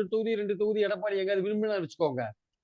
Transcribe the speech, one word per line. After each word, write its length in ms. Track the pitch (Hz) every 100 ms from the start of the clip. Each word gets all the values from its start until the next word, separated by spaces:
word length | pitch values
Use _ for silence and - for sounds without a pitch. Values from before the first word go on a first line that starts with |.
| 190
தொகுதி, 240 | 220 220
ரெண்டு 200 | 214 208
தொகுதி 240 | 196 208 214
எடப்பாடி 340 | 196 196 208
எங்கேயாவது 300 | 196 190 196
விரும்பினா 320 | 196 214 214 202
வச்சுக்கோங்க, 440 | 160 - 156 127 113 - _ _